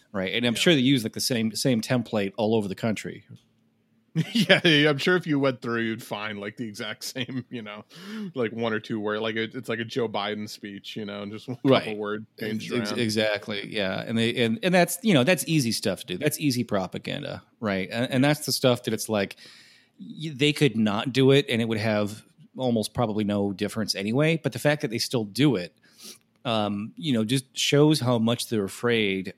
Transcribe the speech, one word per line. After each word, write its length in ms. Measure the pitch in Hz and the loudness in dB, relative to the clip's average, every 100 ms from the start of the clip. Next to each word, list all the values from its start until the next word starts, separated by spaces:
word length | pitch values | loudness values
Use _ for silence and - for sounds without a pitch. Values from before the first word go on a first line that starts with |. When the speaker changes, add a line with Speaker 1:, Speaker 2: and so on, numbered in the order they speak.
| _ | _
Speaker 1:
right? 220 | 98 92 | -6 -2
And 120 | 107 120 | 0 0
I'm 80 | |
Speaker 2:
Yeah. 60 | 113 | 2
Speaker 1:
sure 140 | 180 | 4
they 60 | 147 | 4
use, 220 | 127 135 | 4 2
like, 100 | 107 | 0
the 60 | 107 | -4
same, 320 | - 120 110 - | -2 0 -2 0
same 260 | 139 113 | 0 0
template 520 | - 127 110 110 98 - | 0 -2 -2 -2 -2 -2
all 180 | 107 113 | 0 2
over 120 | 101 | 0
the 80 | 92 | -2
country. 500 | 117 98 87 - - | -2 -4 -6 -12 -18
Speaker 2:
<laughs> 40 | 113 _ _ _ _ _ _ _ 160 - | -20 _ _ _ _ _ _ _ -4 0
Yeah, 300 | 240 185 185 | 2 4 6
yeah, 280 | 175 147 151 | 6 6 6
I'm 80 | 143 | 4
sure 160 | 185 180 | 2 2
if 100 | 165 | 2
you 140 | 143 | 2
went 240 | 135 123 | 2 0
through, 180 | 120 117 | -2 -2
you'd 220 | 113 113 | -2 -4
find, 360 | - 104 107 101 | -8 -8 -6 -8
like, 160 | 101 107 | -10 -8
the 120 | 113 | -10
exact 360 | 104 107 107 | -8 -10 -8
same, 420 | - 131 120 131 - | -10 -8 -6 -8 -8
you 140 | 123 | -10
know, 200 | 107 104 - 165 196 220 196 135 | -12 -14 -16 -18 -14 -10 -8 -4
like, 160 | 110 | -4
one 200 | 113 117 | -2 -2
or 80 | 107 | -2
two 200 | - 113 | -4 -4
word, 220 | 104 107 | -2 -2
like, 140 | 113 113 | -2 -4
it, 200 | 110 127 | -4 -6
it's 120 | 120 | -6
like 120 | 113 | -6
a 40 | |
Joe 240 | 117 131 110 | -4 -4 -2
Biden 400 | 104 104 107 107 | -2 -2 -4 -8
speech, 480 | - 104 98 - - | -10 -14 -14 -12 -10
you 80 | |
know, 200 | 101 101 | -8 -8
and 80 | 101 | -10
just 160 | 107 - | -10 -10
<laughs> 0 | |
one 100 | 123 | 0
couple 140 | 135 | 4
Speaker 1:
Right. 260 | 120 107 104 | 4 4 -6
Speaker 2:
word 300 | 104 107 110 - | -6 -8 -10 -10
changed 320 | 107 110 - | -6 -6 -4
Speaker 1:
Ex-, 200 | 123 104 | -4 -2
Speaker 2:
around. 80 | 117 | -2
Speaker 1:
exactly. 680 | 110 107 107 104 - 104 107 | 0 2 0 0 -4 -8 -6
Yeah. 300 | 107 95 104 113 | -4 -2 -4 -4
And 100 | 113 | 0
they, 200 | 113 127 | 0 2
and, 240 | 113 110 | 0 0
and 100 | 185 | 2
that's, 280 | 180 175 - | 4 2 0
you 140 | 226 147 | 4 4
know, 80 | |
that's 200 | 127 185 - | 4 2 2
easy 240 | 160 117 | 2 2
stuff 300 | 104 107 90 | 0 -2 -4
to 40 | - | -6
do. 120 | 90 | -4
That's 200 | 147 - | -2 0
easy 240 | 147 123 | 0 0
propaganda, 800 | - 101 90 98 - 92 - - - _ | 0 -2 -2 -6 -8 -8 -8 -10 -14 _
right? 300 | 107 95 95 | -2 -2 -2
And, 200 | 113 131 | -4 0
and 120 | 131 | 4
that's 220 | 143 151 - | 4 2 -2
the 60 | |
stuff 320 | - 131 120 | 2 4 4
that 100 | - | 0
it's 160 | 110 - | -4 -2
like, 260 | 104 98 - - - - _ _ - | 0 -2 -6 -20 -20 -20 _ _ -18
y-, 320 | - - 160 | -16 -10 -8
they 220 | 123 147 | 0 0
could 240 | 147 143 107 | 4 2 4
not 340 | 107 104 135 | 2 0 0
do 200 | 123 135 | 4 6
it 160 | 139 139 | 6 4
and 100 | 117 | 0
it 80 | 117 | 0
would 120 | 110 | 0
have 420 | 110 104 104 107 - _ - - | 0 0 0 -4 -16 _ -16 -4
almost 380 | 127 117 104 | 0 0 0
probably 300 | - 113 104 | -2 -2 0
no 280 | 101 101 101 | 0 0 -2
difference 440 | 95 104 113 98 95 | -2 -4 -4 -4 -4
anyway. 440 | 101 127 156 160 | -2 0 2 0
But 100 | 131 | -2
the 60 | 117 | 0
fact 240 | 147 147 | 0 0
that 80 | 131 | -2
they 80 | 110 | -4
still 240 | - 123 101 | -2 -2 -2
do 300 | 104 147 95 | 2 2 2
it, 200 | 87 _ _ _ - - _ _ 123 | -2 _ _ _ -20 -20 _ _ 0
um, 480 | 113 104 101 113 - | 2 2 -2 -6 -6
you 160 | 165 | 0
know, 100 | 117 110 | 0 2
just 320 | 135 - - | -2 -2 -4
shows 420 | - 143 151 143 | 2 6 6 4
how 200 | 123 120 | 2 2
much 300 | 113 120 - | 2 0 -2
they're 140 | 110 | -2
afraid 720 | 95 - 120 113 104 95 95 | -2 -2 0 2 2 -2 -6